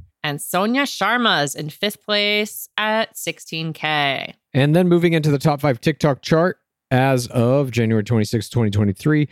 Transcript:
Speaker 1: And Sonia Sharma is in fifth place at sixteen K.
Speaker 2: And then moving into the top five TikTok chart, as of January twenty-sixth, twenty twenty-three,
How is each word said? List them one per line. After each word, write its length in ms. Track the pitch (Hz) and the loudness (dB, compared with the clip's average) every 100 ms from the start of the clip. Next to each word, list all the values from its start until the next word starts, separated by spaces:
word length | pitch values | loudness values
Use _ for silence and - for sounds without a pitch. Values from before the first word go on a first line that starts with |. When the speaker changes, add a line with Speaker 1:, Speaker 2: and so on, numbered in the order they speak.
| - _ 151 | -16 _ -8
Speaker 1:
And 160 | 147 | -8
Sonia 420 | - 180 208 254 | -4 -2 -2 -2
Sharma 600 | 277 - 196 240 226 170 | -4 -2 -2 0 0 0
is 100 | 143 | -2
in 160 | - 151 | -4 -10
fifth 360 | - 208 - - | -6 -6 -6 -4
place 640 | 208 208 208 214 - - - | -2 0 0 -2 -8 -10 -6
at 400 | 214 220 220 - | -2 -2 -4 -6
sixteen 560 | - 165 - 160 160 | -10 -10 -12 -8 -8
K. 640 | 151 151 151 143 131 - - _ | -6 -4 0 0 -2 -8 -16 _
Speaker 2:
And 200 | 131 143 | 0 4
then 140 | 165 185 | 4 4
moving 240 | 175 170 | 4 4
into 180 | 165 151 | 2 2
the 80 | 143 | 0
top 220 | 156 143 | 0 0
five 220 | 147 120 | 0 0
TikTok 400 | - 147 151 127 | -2 0 0 -2
chart, 380 | - 160 175 - _ _ _ | 0 2 2 -2 _ _ _
as 360 | 127 135 131 120 | 0 2 2 0
of 440 | 123 117 139 135 | 0 2 2 0
January 340 | 117 113 110 101 | 0 2 0 2
twenty-sixth, 440 | 117 104 117 - | 0 0 -2 -2
twenty 220 | 120 107 | 0 0
twenty-three, 560 | 104 104 95 151 151 143 | 2 0 0 0 0 0